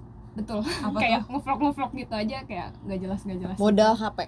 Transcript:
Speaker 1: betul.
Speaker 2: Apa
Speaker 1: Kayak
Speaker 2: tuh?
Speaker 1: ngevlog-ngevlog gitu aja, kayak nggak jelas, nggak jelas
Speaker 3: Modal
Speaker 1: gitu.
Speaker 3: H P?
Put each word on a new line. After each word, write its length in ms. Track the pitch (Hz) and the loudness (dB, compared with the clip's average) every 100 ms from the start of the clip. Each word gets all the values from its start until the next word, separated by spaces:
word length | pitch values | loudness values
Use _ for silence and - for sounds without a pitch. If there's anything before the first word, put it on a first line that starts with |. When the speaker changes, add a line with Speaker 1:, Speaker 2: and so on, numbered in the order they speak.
| - - - | -18 -18 -12
Speaker 1:
betul. 300 | - 214 214 | -8 -4 -2
Speaker 2:
Apa 340 | 277 349 214 196 | -2 -2 -2 2
Speaker 1:
Kayak 240 | 226 233 | 4 4
Speaker 2:
tuh? 140 | 214 | 2
Speaker 1:
ngevlog-ngevlog 560 | 269 277 254 285 285 262 | -4 -2 2 2 2 -2
gitu 220 | 269 240 | -4 -6
aja, 240 | 220 220 269 | -2 -2 -4
kayak 260 | 269 190 - - | -6 -8 -8 -10
nggak 180 | 208 190 | -6 -6
jelas, 200 | 185 190 | -4 -4
nggak 180 | 196 185 | -4 -6
jelas 140 | 180 190 | -4 2
Speaker 3:
Modal 340 | 208 202 214 | 4 8 6
Speaker 1:
gitu. 80 | 226 | 4
Speaker 3:
H 140 | 214 | 0
P? 40 | - | -4